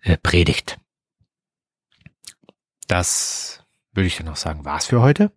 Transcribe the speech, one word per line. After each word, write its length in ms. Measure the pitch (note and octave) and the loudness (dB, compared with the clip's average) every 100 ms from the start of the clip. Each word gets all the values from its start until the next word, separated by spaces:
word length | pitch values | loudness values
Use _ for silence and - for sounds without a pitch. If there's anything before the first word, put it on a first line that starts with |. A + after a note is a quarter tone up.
äh, 140 | - E2 | 0 0
Predigt. 600 | - F2+ E2 - - - _ _ _ _ _ _ _ _ _ _ _ _ - _ - - - _ _ _ - | 2 2 2 0 -6 -16 _ _ _ _ _ _ _ _ _ _ _ _ -20 _ -20 -20 -20 _ _ _ -4
Das 760 | F2+ F2+ - - - - - _ _ _ | -2 0 -2 -4 -8 -12 -16 _ _ _
würde 140 | - F#2 | -2 -2
ich 120 | - | -2
dann 100 | D#2+ | -8
auch 80 | D2+ | -8
sagen, 280 | - D#2+ | -8 -8
war's 220 | D2 D2+ - | -8 -6 0
für 140 | B2 | 4
heute. 320 | B2+ C#3+ G#3 | 4 4 2